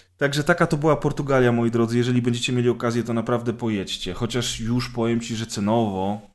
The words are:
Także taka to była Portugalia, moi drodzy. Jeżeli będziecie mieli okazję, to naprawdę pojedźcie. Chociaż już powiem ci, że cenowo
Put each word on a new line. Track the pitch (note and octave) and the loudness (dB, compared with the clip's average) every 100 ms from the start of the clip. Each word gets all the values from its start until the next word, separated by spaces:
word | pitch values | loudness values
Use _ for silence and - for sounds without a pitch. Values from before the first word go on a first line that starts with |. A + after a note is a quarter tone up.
| _ - | _ -2
Także | C#3+ C#3+ | -2 0
taka | D3 E3+ E3+ | 0 2 2
to | D3+ | 2
była | D#3 C#3+ | 2 2
Portugalia, | D3 D3 C#3 C3+ B2 | 0 -2 0 4 4
moi | A#2 A#2 | 4 2
drodzy. | A#2 A#2 A#2+ | 2 2 2
Jeżeli | B2 B2 | 2 2
będziecie | A#2+ A#2+ - | 2 0 0
mieli | B2 A#2+ | 2 2
okazję, | A#2 A#2 A#2 | 2 0 -2
to | A#2 | -2
naprawdę | A#2 A#2 A#2+ A#2 | -2 0 -2 -2
pojedźcie. | - A#2 G2+ F2+ - F#2 | -2 -2 -2 -4 -6 -6
Chociaż | F2 A#2+ B2+ - - | -6 -4 -2 -4 -4
już | A2+ B2 B2 | -2 -2 -2
powiem | A#2+ A#2 A#2 | -2 0 0
ci, | A#2 A2 | -2 -6
że | A2+ | -6
cenowo | A2 G2+ A#2 A2 F#2+ G2 G#2+ - | -2 0 2 0 -2 -4 -4 -10